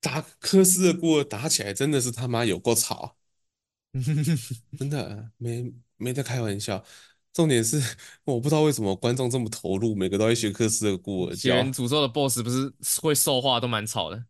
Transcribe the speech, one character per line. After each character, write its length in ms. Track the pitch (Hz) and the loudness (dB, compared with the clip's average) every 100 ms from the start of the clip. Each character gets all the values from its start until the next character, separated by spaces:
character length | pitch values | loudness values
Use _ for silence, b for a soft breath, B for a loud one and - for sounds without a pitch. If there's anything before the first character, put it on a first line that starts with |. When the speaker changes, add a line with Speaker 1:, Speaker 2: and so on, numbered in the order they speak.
Speaker 1:
打 200 | 156 151 - _ | -2 -4 -8 _
科 240 | - 190 | 4 6
斯 300 | 185 180 185 | 6 6 4
的 60 | 170 | 4
孤 140 | 170 | 4
儿 120 | 156 | 2
打 240 | 139 - 151 | 2 -4 -2
起 140 | - | -2
来 100 | 101 | -2
真 180 | 98 139 | -2 0
的 100 | 143 | 0
是 100 | 123 | 0
他 180 | 117 123 | -4 -2
妈 160 | 117 | 0
有 140 | 117 90 | 0 0
够 160 | 120 | 2
吵。 420 | 113 - - - _ _ _ _ _ _ _ _ | 2 0 -4 -8 _ _ _ _ _ _ _ _
Speaker 2:
<laughs> 840 | 131 127 151 151 156 - 117 _ 147 | -6 -2 0 2 0 -2 -14 _ -8
Speaker 1:
真 140 | 135 | -6
的， 400 | 147 104 104 113 _ | -4 -6 -10 -14 _
没， 360 | 117 117 123 - _ _ | -8 -6 -8 -12 _ _
没 160 | 120 | -6
在 100 | 127 | -4
开 200 | 127 120 | -4 -2
玩 160 | 110 98 | -2 -4
笑。 240 | 101 98 B B B B _ | -4 -6 B B B B _
重 160 | - 160 | 0 4
点 160 | 123 | 4
是， 160 | 113 151 120 - B B | 2 0 -2 -6 B B
我 140 | - 123 | -4 -2
不 100 | 135 | 2
知 60 | |
道 80 | 156 | 4
为 100 | 151 | 4
什 100 | 131 | 2
么 120 | 104 | 0
观 220 | 95 120 127 | 0 0 0
众 140 | 127 | 0
这 80 | 127 | -2
么 100 | 110 | -4
投 300 | - 87 95 | -6 -4 0
入， 160 | 117 | 0
每 140 | 104 95 | 0 0
个 100 | 98 | 2
都 100 | 110 | 2
在 60 | |
学 160 | 117 110 | 2 0
科 180 | 98 113 | 0 0
斯 180 | 110 104 | 2 0
的 120 | 95 | -2
孤 240 | - 95 | -4 -4
儿 80 | 87 | -4
叫。 60 | 92 | -2
Speaker 2:
血 120 | 127 | 2
源 180 | 123 131 | 2 2
诅 160 | 131 120 | -2 -2
咒 140 | 151 | 0
的 60 | 139 | 0
BOSS 340 | 117 139 120 | 0 0 0
不 80 | 117 | -2
是 220 | 127 135 - - - | -2 -2 -6 -6 -2
会 140 | 160 | 0
兽 260 | 147 - 131 | 2 2 2
化 180 | 135 120 | 2 0
都 80 | 123 | 0
蛮 200 | 110 110 | -2 -4
吵 240 | 113 80 | -6 -6
的。 140 | 101 120 | -8 -14